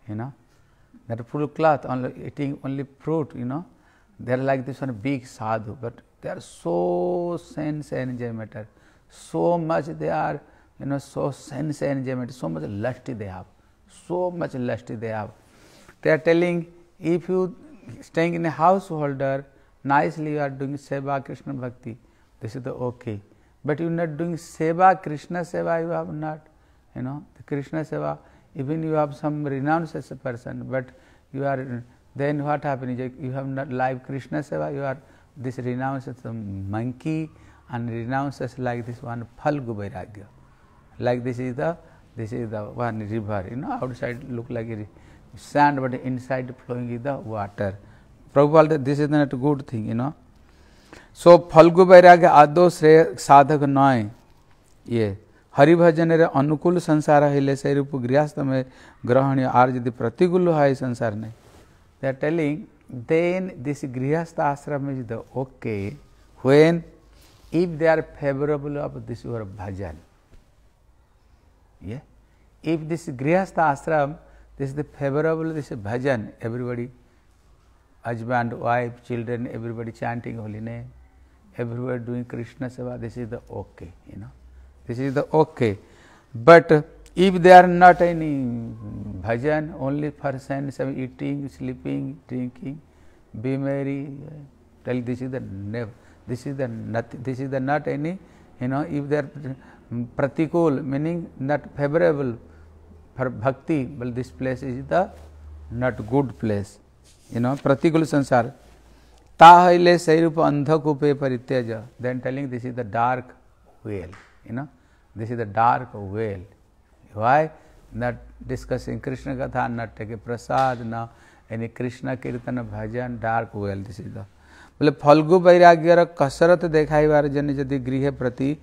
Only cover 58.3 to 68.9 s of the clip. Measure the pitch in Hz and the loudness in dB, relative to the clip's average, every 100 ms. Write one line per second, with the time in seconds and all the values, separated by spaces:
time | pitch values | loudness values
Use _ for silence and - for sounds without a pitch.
58.3 | 151 139 131 131 - - - 113 123 139 | -2 -4 -2 -4 -12 -20 -10 0 2 2
59.3 | 135 127 123 127 127 120 117 117 - 180 | 0 2 4 2 2 -4 -4 -4 0 2
60.3 | 185 175 156 143 131 127 117 117 104 113 | 2 2 4 2 2 -4 -4 -4 -4 -10
61.3 | 117 - - - _ _ _ 135 135 151 | -16 -20 -20 -20 _ _ _ -6 -2 -2
62.3 | 170 147 156 - _ - 123 117 165 175 | 0 -2 -4 -10 _ -18 -14 -2 0 2
63.3 | 185 185 165 135 139 143 123 135 160 165 | -2 -6 -8 -8 -8 -8 -6 -2 -2 -4
64.3 | - 151 143 - 143 139 131 113 113 - | -4 -2 -4 -6 -6 -6 -8 -8 -10 -8
65.3 | 123 131 - 120 104 98 147 - _ - | -8 -10 -8 -6 -6 -6 -10 -18 _ -20
66.3 | - 127 143 160 170 - - _ - - | -4 4 6 6 4 -4 -18 _ -20 -20
67.3 | _ - 156 180 151 160 160 151 - 143 | _ -6 -2 -2 0 2 2 0 -6 -4
68.3 | 135 147 147 143 143 143 | -2 -2 -4 -6 -8 -10